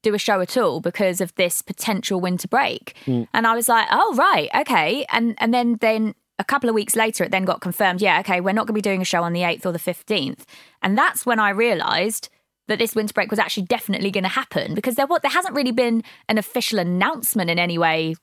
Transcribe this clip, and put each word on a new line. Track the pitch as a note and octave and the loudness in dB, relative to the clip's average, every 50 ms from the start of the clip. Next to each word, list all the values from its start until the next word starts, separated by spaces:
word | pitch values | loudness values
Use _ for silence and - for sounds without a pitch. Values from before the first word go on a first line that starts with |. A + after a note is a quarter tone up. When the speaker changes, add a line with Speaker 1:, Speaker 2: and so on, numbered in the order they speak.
Speaker 1:
do | - A3 G#3 | 2 0 0
a | G3+ | 0
show | - - G#3 F#3+ | 2 2 2 2
at | F3+ - - | 0 0 0
all | B3+ A3 E3+ B2+ D#3+ | 2 2 2 0 0
because | - F3+ - - G3+ F#3 F3 F#3 | -4 -4 0 2 0 0 2 0
of | F#3+ F3 _ | -4 -4 _
this | - F#3 F3 - - | 0 0 0 0 -4
potential | - - G3 - - - G#3 F#3+ - - G3+ F#3 | -6 -8 -10 -6 -2 -2 -2 -2 -2 -2 -2 0
winter | F3 F3+ F3+ F3 - F#3+ | 0 0 -2 -2 -2 0
break." | - - - - - - - - - - - | 0 0 0 0 -4 -8 -12 -16 -20 -10 -4
Speaker 2:
Mm. | - B2+ A#2+ A#2 - - | -2 0 0 0 0 0
Speaker 1:
And | A3+ A3+ | 2 4
I | A3+ A3+ | 4 2
was | A#3 A#3 B3 | 2 2 4
like, | A#3 A3+ - - | 4 4 4 4
"Oh, | - C4 F#4+ G#4+ D4 | 2 2 2 2 4
right, | A#3 D#4+ G4 F4 E3 D3 - - B3+ | 4 4 4 4 2 0 0 0 -2
okay." | D4 - C4 F3 D#3 D#3+ G#3+ C#4+ C#4 - | 0 2 2 2 4 2 0 -2 -2 -2
And, | - A3+ A3+ A#3 G#3+ - | 0 0 0 0 0 0
and | - A3+ | 0 2
then, | A#3+ B3 A#3+ A#3+ A#3 G#3+ | 2 2 2 0 0 2
then | - A3 A3 A3 A3 G#3+ - _ _ _ _ - | 2 2 2 2 0 -2 -4 _ _ _ _ -8
a | G3 | -2
couple | - C4+ C#4+ C4 A#3 | -2 0 0 0 2
of | A3 | 0
weeks | A3 G3+ - - | 0 0 0 0
later, | A3+ A3 A3 A3 - F3+ | 2 2 0 2 -2 -2
it | - | 0
then | - F#3 F#3+ | 0 0 0
got | F#3 - - | 0 -2 -2
confirmed, | - F3+ F3 - G#3+ F#3 F3+ F3+ | -4 -6 -2 2 2 2 2 2
"Yeah, | G#3 F#3+ E3 E3 | 2 2 2 2
okay, | F#3+ - F#3 F3+ | 2 0 -2 0
we're | F3 F#3+ | 0 0
not | G3 A3 A3 | 0 0 -2
gonna | A3 G#3+ | -2 -4
be | G#3+ | -2
doing | G3+ G#3 F#3+ F#3 | 0 0 0 0
a | F#3 | 0
show | - - E3+ | 0 0 0
on | F3 E3+ E3+ | 0 0 -2
the | F3 | 0
eighth | F3+ E3+ E3+ - - | 0 -2 -2 -2 -4
or | F#3 | -4
the | E3+ E3+ | -4 -4
fifteenth." | - F3+ E3+ - - - A3+ F#3 C#3 C3+ - - - _ - - - - _ _ | -6 -6 -8 -8 -6 -4 -2 -2 -2 -4 -8 -12 -16 _ -20 -20 -20 -20 _ _
And | - F#3+ G3+ | 0 2 2
that's | A#3+ C#4+ - - - - | 4 2 2 0 -2 -2
when | B3 A#3 A3 | 0 0 2
I | G#3+ G3+ | 2 2
realised | G3 G3 A#3 A#3+ G#3 D#3 - - - E3 F#3 A3 A3 - - - _ _ _ _ _ _ _ - | 2 2 2 2 2 0 0 0 0 0 0 -2 -4 -6 -10 -14 _ _ _ _ _ _ _ -6
that | G#3+ A3 | -2 -2
this | A3+ A3 - | -2 -2 0
winter | A3 G#3+ G#3+ | -2 -4 -2
break | - - F#3 A3 | -2 -2 -2 0
was | A3 G3+ | 0 0
actually | F#3+ - - G#3+ F#3 | 0 0 0 -6 -2
definitely | - B3 A3+ - - G3 - F#3+ G3 | -2 -2 -2 -2 -4 -4 -2 -2 -2
gonna | F#3+ G3+ F#3 F#3+ | -2 -2 -2 -2
happen | - C4+ - _ - D#3+ - - D#3 | -2 -4 -6 _ -4 -4 -4 -2 -4
because | G#3 - B3+ A#3 | -4 -4 -2 0
there | C#4 C#4 | 0 0
wa-, | C#4 F4 D#4 | 0 0 -2
there | - C4+ | 0 0
hasn't | C4 F4 F4+ F#4+ A3 | 0 0 -2 -2 -2
really | C#4+ C#4 B3+ | -2 -2 0
been | A#3 B3+ B3 A#3+ A#3 A3+ G#3+ - - - _ - | 2 2 2 2 2 0 -2 -6 -18 -16 _ -2
an | A3 A3 | -2 -2
official | G3 - - B3 A3+ - A3 G3+ | -2 -2 -4 -4 -2 0 -2 -2
announcement | F3 F3 F3+ F3+ F#3+ C4+ D#4+ B3 - - - A3 F3+ E3+ | 0 0 2 2 2 0 0 -4 -6 -4 -2 -2 0 0
in | E3+ F3 | 0 0
any | F3 F3 E3+ | 0 0 0
way | E3 E3+ D#3+ D#3+ D#3+ D#3+ D#3+ D#3+ - | 2 2 2 2 2 0 -2 -4 -6